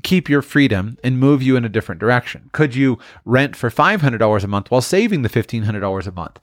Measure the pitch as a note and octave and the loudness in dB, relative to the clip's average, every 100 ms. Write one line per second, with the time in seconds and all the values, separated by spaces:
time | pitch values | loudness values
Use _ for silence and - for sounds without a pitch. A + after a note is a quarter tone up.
0 | - F#3 - C#3+ B2+ D3+ C#3 G2+ G2+ B2 | -2 0 2 -2 0 2 2 2 -4 -6
1 | B2 B2+ C3+ C#3+ C3 B2+ A#2 G#2+ - E2 | -4 2 4 4 2 0 0 -4 -6 -4
2 | G#2+ B2 - - - - D#3 B2 C3+ A#2+ | 0 0 -2 -14 -10 -2 -2 2 0 0
3 | - - - B2+ C#3 - A#2+ - D#3 G#3 | -6 -14 -2 0 0 -2 -6 0 2 2
4 | C#3 A2+ A2 G#2+ G2 G2+ G2+ B2 A#2 F#3 | 0 2 2 2 0 -4 0 0 2 0
5 | A3+ F#3 A2+ - - A#2 G#2+ G#2 G2 F#2+ | 2 0 -2 -2 -4 -4 -4 -4 -4 -4
6 | F#2 F2+ D#2+ - | -6 -10 -12 -14